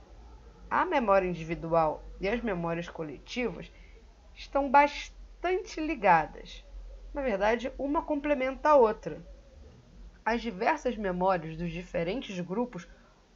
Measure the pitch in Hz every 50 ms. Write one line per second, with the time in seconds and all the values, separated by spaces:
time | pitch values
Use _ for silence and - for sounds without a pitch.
0 | - - - - - - - - - - - - - - 202 254 311 370 330 277
1 | 233 202 196 196 180 180 175 156 165 160 170 156 165 165 165 165 160 156 - -
2 | - - - - 170 196 233 240 226 226 185 175 170 165 170 170 175 175 - -
3 | 160 151 - - - - - 240 247 202 165 151 175 - - - - - - -
4 | - - - - - - - - - - - 269 285 269 240 285 294 285 - -
5 | - - - - - - - - - 349 370 381 - - - 330 311 302 320 233
6 | 190 190 170 160 151 - - - - - - - - - - - - - - -
7 | - - - 285 269 247 196 185 202 214 233 233 233 - - - 262 285 294 330
8 | 311 - 302 285 285 294 294 254 262 262 269 - - 302 302 277 233 160 - -
9 | - 170 156 165 170 - - - - - - - - - - - - - - -
10 | - - - - - 220 233 240 220 233 185 180 226 277 320 302 - 254 208 214
11 | 208 185 180 175 185 190 185 175 156 160 160 160 175 170 160 175 185 - - 170
12 | 170 175 214 262 - - 196 175 175 175 185 226 240 - - 175 - - - -
13 | - _ _ _ _ _ _